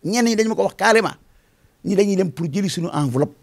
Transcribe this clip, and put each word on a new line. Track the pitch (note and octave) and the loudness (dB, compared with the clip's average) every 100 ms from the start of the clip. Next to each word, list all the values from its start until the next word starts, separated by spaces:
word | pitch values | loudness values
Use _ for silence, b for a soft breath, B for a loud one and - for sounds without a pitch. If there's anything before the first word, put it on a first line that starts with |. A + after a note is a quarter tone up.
Ñenn | D#3+ A#3 A#3 | -4 0 2
ñi | G#3+ | 2
dañu | A3 | 0
ma | |
ko | G#3+ | 0
wax | G3 - | -2 0
carrément, | G3+ A3 F3 - _ _ _ _ _ _ | 2 4 2 -6 _ _ _ _ _ _
ni | F3+ | -2
dañuy | F#3+ G3+ F#3+ | 0 2 2
dem | F#3+ | 0
pour | C3+ E3+ | -4 -4
jëli | E3 G3 | -2 -2
suñu | - E3 | -4 -4
enveloppe, | D3 C#3 B2+ D3 - | -2 -2 0 -2 -4